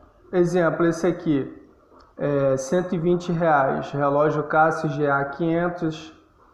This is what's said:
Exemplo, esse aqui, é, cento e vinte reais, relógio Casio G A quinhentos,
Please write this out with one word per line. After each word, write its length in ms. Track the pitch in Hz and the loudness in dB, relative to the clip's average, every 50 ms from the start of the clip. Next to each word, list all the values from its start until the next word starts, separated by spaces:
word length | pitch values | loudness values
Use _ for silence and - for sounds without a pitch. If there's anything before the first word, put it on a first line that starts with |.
| - _ _ _ - - | -20 _ _ _ -12 -2
Exemplo, 540 | - 180 175 170 170 180 170 160 151 - 170 | 2 2 2 2 2 2 2 2 2 2 2
esse 220 | 170 165 - - | 2 2 2 0
aqui, 480 | 180 165 - - 170 147 135 131 - - - - - _ _ _ _ - - - _ _ - | -2 -2 -2 0 0 0 0 -2 -4 -10 -18 -20 -20 _ _ _ _ -20 -20 -20 _ _ -4
é, 360 | 147 147 143 139 135 135 135 | -2 -2 0 2 2 2 0
cento 360 | 131 - - 180 180 175 180 196 | 0 -2 -2 -2 -2 0 -2 -4
e 40 | |
vinte 340 | 170 156 175 175 175 - - | -2 0 0 0 0 0 -2
reais, 600 | 170 165 175 165 151 139 135 139 - 233 - - | -2 0 2 2 4 4 2 2 0 -4 -6 -6
relógio 520 | - 143 143 143 139 143 151 156 143 151 147 | -4 -2 0 2 2 2 2 2 2 0 -2
Casio 460 | - - 156 156 160 147 - - 156 | 0 2 4 4 4 2 0 -4 -4
G 200 | 143 147 151 143 | -2 0 0 0
A 140 | 139 139 139 | 0 0 -2
quinhentos, 920 | 135 - - 170 165 165 170 175 175 175 - 170 160 156 - - - - - _ _ _ _ _ _ | -4 -4 -4 -2 0 0 0 0 -2 -4 -4 -6 -6 -6 -8 -12 -18 -20 -20 _ _ _ _ _ _